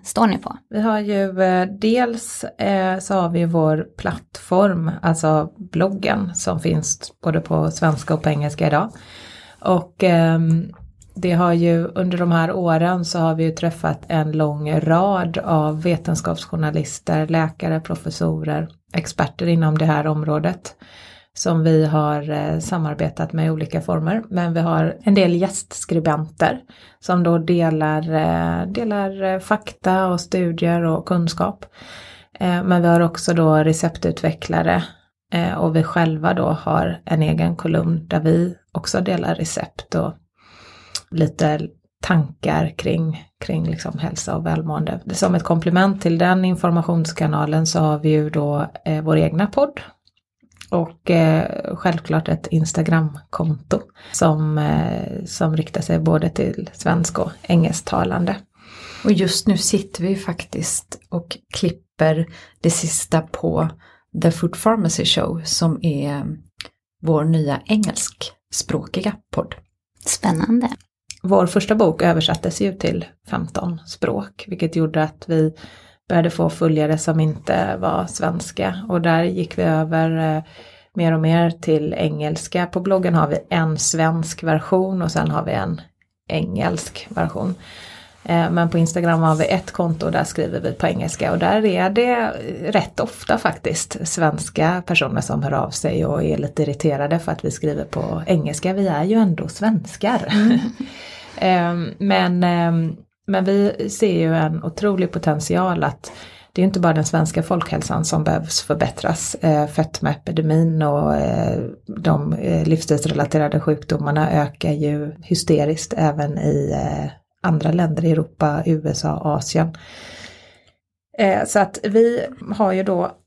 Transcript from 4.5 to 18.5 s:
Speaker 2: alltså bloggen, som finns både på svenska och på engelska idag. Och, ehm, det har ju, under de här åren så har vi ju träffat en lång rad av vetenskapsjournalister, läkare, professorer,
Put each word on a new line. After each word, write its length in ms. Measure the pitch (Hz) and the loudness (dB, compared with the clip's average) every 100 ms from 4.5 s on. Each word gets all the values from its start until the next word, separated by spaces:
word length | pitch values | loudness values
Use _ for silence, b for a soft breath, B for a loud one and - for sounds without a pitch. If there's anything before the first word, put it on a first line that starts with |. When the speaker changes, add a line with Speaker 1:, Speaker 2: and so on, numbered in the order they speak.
| 185 202 175 160 160 | 4 4 2 -2 0
Speaker 2:
alltså 480 | 170 160 156 156 160 - 180 | 0 2 2 2 0 -6 -6
bloggen, 600 | 165 185 196 - 214 185 | 0 0 0 -2 0 -2
som 260 | 170 - 165 | -4 -4 -2
finns 520 | 165 160 - - - - | 0 0 -2 -6 -8 -6
både 180 | 170 160 | -2 -2
på 300 | 160 160 156 | 0 0 0
svenska 440 | 160 165 151 - | 0 0 0 -2
och 80 | 160 | -2
på 60 | 156 | 0
engelska 380 | 147 147 147 160 | 0 -2 -2 0
idag. 260 | 147 220 B B B B B B B | 2 0 B B B B B B B
Och, 360 | - 180 170 - | 0 0 0 0
ehm, 720 | 185 170 165 165 165 160 180 - - - - - | 4 4 4 4 4 2 0 -10 -20 -20 -18 -4
det 160 | 180 | 0
har 200 | 170 175 | 2 4
ju, 320 | 170 170 170 | 4 4 2
under 340 | 170 190 180 175 | 0 -2 -2 0
de 140 | 175 | 2
här 200 | 170 165 | 2 2
åren 520 | 185 175 160 175 180 | 0 2 2 2 0
så 140 | 165 175 | -2 0
har 160 | 165 | 0
vi 100 | 160 | 2
ju 60 | 165 | 0
träffat 520 | 160 170 165 160 156 - | 0 -2 -2 -2 -4 -2
en 240 | 165 156 | 0 0
lång 480 | 156 151 147 151 156 | 0 0 -2 -2 0
rad 580 | 156 165 196 190 175 165 | 2 2 2 0 -2 -4
av 440 | - 160 151 156 | 0 0 2 0
vetenskapsjournalister, 1400 | 170 160 165 156 165 160 - 165 151 156 147 - - 160 156 | 0 -2 0 -2 -2 -6 -6 -4 -2 -2 -4 -6 -2 -2 0
läkare, 540 | 165 160 - 170 160 | 0 0 -2 -2 -2
professorer, 880 | 160 165 165 160 165 160 156 | -2 -6 -6 -2 -2 -2 -2